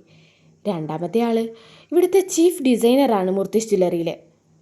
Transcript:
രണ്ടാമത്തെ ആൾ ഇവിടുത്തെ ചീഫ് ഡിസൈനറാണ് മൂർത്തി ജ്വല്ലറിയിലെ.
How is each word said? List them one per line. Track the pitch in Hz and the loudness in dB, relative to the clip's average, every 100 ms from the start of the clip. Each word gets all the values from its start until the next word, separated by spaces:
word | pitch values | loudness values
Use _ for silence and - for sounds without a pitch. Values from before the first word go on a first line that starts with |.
| _ _ _ _ _ _ | _ _ _ _ _ _
രണ്ടാമത്തെ | 202 170 151 156 175 226 | -8 -6 -6 -8 -4 -2
ആൾ | 233 226 226 - - - _ | 0 -2 -4 -12 -20 -20 _
ഇവിടുത്തെ | 330 359 392 | 0 2 2
ചീഫ് | 381 - 349 359 | 0 2 2 2
ഡിസൈനറാണ് | 262 226 233 262 269 208 185 | 0 2 2 4 2 2 0
മൂർത്തി | 196 190 214 | -2 -2 -2
ജ്വല്ലറിയിലെ. | 220 196 175 170 165 - _ _ _ _ | 0 0 0 -2 -6 -8 _ _ _ _